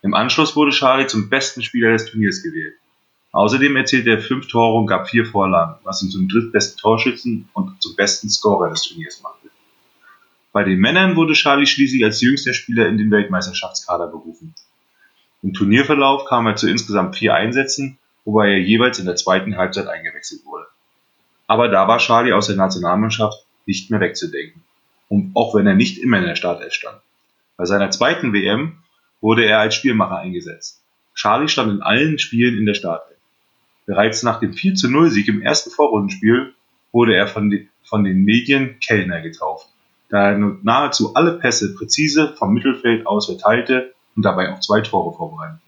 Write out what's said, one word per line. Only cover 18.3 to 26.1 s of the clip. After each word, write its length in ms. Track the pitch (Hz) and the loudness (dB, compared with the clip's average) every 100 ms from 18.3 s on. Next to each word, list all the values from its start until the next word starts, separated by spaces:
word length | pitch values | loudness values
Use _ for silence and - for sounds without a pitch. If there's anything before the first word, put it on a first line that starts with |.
| 107 101 | 2 4
er 80 | 98 | 2
jeweils 400 | 92 110 123 - | 2 2 2 0
in 60 | 92 | -6
der 120 | 87 | -4
zweiten 400 | - 95 95 95 | 0 0 0 -4
Halbzeit 300 | 92 101 90 | -4 -4 -8
eingewechselt 580 | 82 78 78 - - 76 | -8 -10 -14 -16 -18 -16
wurde. 200 | 76 - _ _ _ _ _ _ _ _ | -16 -16 _ _ _ _ _ _ _ _
Aber 220 | 110 120 | 2 4
da 220 | 98 98 | 4 4
war 80 | 120 | 2
Charlie 340 | - 117 120 | 4 2 4
aus 160 | 101 98 | 2 0
der 80 | 98 | 0
Nationalmannschaft 880 | 95 92 87 92 110 110 107 - _ _ - | 0 0 -2 0 0 0 -2 -4 _ _ -6
nicht 260 | 95 - | -6 -2
mehr 80 | 110 | -2
wegzudenken. 640 | 90 - 85 73 78 - _ _ _ _ _ | 0 -4 -8 -8 -12 -18 _ _ _ _ _
Und 220 | 101 92 - | -2 0 -2
auch 180 | 117 107 | 0 2
wenn 120 | 98 | 4
er 80 | 98 | 4
nicht 220 | 123 - | 2 -2
immer 220 | 123 | 0